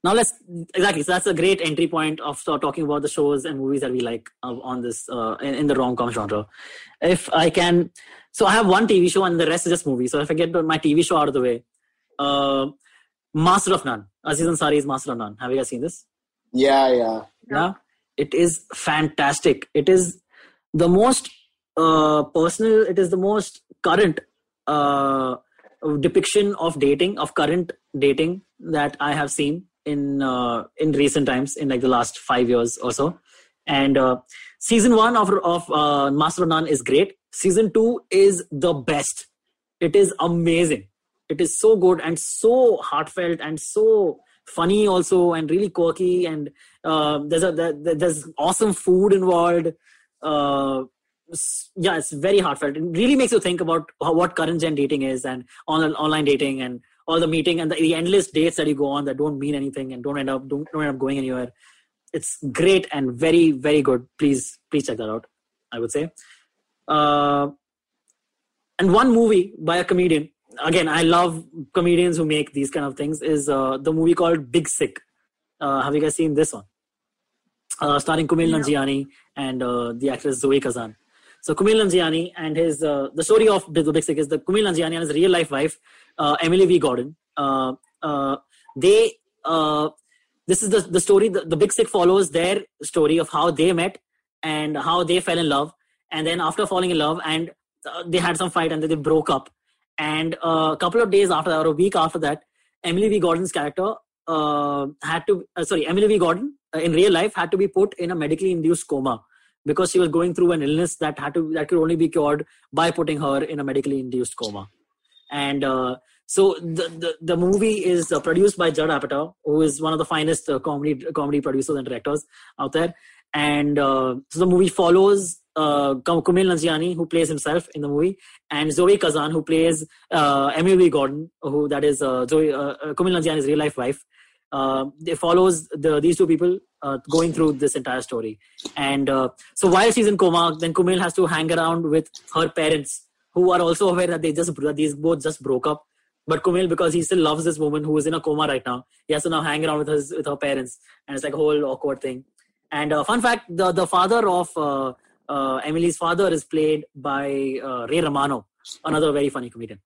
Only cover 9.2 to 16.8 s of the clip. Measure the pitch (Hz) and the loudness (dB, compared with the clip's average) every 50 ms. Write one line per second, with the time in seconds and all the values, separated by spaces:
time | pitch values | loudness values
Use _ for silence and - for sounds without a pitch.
9.2 | 190 180 170 165 165 156 165 175 - 170 175 170 - 147 131 120 123 123 - 147 | 0 2 0 0 0 0 0 0 0 0 -2 0 0 -4 -2 -2 -2 -2 0 -2
10.2 | 151 151 165 160 170 165 170 175 160 160 160 156 - 156 147 160 165 - 180 156 | -2 -2 0 0 0 0 0 -2 0 0 -2 0 2 2 4 4 2 2 2 2
11.2 | 147 143 131 135 127 123 120 120 _ _ _ _ _ _ _ _ _ _ _ - | 2 2 0 0 0 0 -2 -2 _ _ _ _ _ _ _ _ _ _ _ -6
12.2 | 143 143 143 139 139 139 139 135 135 143 - _ _ _ _ _ _ _ _ _ | -2 -2 0 0 0 0 0 -2 -2 -4 -8 _ _ _ _ _ _ _ _ _
13.2 | _ _ - 156 160 180 185 196 - 185 185 - - 139 117 107 107 _ _ _ | _ _ -2 2 4 4 4 4 4 0 0 0 0 -6 -8 -8 -10 _ _ _
14.2 | _ 151 151 139 165 170 165 147 160 147 147 147 139 147 131 131 - 180 - 117 | _ -4 -2 -2 0 -2 0 0 0 2 2 2 2 0 -6 -6 -6 -8 -8 -8
15.2 | 110 104 107 107 127 123 131 135 127 - 127 117 135 170 - - _ _ _ _ | -8 -10 -10 -10 -6 -4 -2 -2 -4 -4 -6 -8 -8 -8 -10 -12 _ _ _ _
16.2 | _ _ _ _ _ _ - 127 135 139 135 135 | _ _ _ _ _ _ 0 2 4 4 6 4